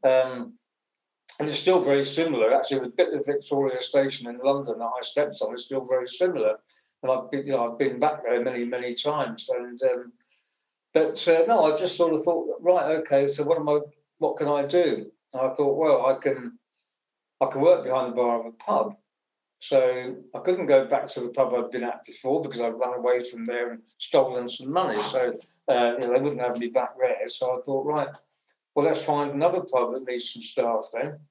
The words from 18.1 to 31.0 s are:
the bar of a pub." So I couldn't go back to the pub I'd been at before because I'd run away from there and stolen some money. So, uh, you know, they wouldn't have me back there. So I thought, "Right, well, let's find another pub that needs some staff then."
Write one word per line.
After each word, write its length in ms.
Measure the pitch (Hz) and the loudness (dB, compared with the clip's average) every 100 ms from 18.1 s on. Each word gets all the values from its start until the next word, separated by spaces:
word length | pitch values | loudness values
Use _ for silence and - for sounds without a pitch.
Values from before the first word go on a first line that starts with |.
the 40 | 117 | 0
bar 240 | 120 117 | 0 0
of 40 | |
a 80 | 113 | -4
pub." 440 | - - - - - _ _ _ _ _ _ | -12 -2 0 0 -6 _ _ _ _ _ _
So 560 | - 139 127 127 127 - - | 0 2 4 0 -6 -12 -12
I 60 | - | -6
couldn't 260 | - 180 151 | -2 0 6
go 200 | 135 131 | 4 6
back 200 | 135 - | -2 -2
to 140 | - | -8
the 100 | 120 | -6
pub 240 | 120 123 | 0 0
I'd 160 | 123 117 | 0 -2
been 140 | 120 | -6
at 200 | 120 - | -6 -8
before 380 | - - 131 151 | -14 -10 -2 -2
because 180 | 139 117 | -2 -4
I'd 80 | 117 | -6
run 240 | 113 123 123 | -2 -4 -2
away 260 | 123 123 | 0 0
from 220 | 123 120 113 | -2 -10 -6
there 240 | 120 120 | -4 -6
and 120 | 117 _ _ | -8 _ _
stolen 500 | - 151 131 123 123 | 0 2 2 -2 -6
some 240 | 123 131 | -10 -4
money. 320 | 165 175 107 | -2 0 -2
So, 300 | 104 131 123 113 - _ - | -2 -2 -2 -4 -14 _ 0
uh, 260 | 123 120 120 | 2 4 2
you 80 | 123 | 0
know, 60 | |
they 80 | 127 | 2
wouldn't 220 | 143 123 | 0 -2
have 160 | 123 120 | -4 -4
me 100 | 117 | -2
back 280 | 123 120 - | -2 -2 -2
there. 260 | 127 113 117 | 0 0 -6
So 300 | - 127 127 | -4 -4 -4
I 40 | |
thought, 220 | 135 135 143 | -2 -4 -2
"Right, 220 | 151 135 - _ _ _ _ _ | -2 -4 -8 _ _ _ _ _
well, 100 | - | 0
let's 160 | 151 160 | 2 0
find 300 | - 147 143 | 0 0 0
another 320 | 143 165 185 | 0 0 0
pub 320 | - 127 117 | 0 0 0
that 120 | 131 127 | -4 -6
needs 280 | 123 117 | -6 -8
some 80 | 117 | -12
staff 420 | 113 - 117 113 - | -8 -2 0 0 -4
then." 260 | 113 | -6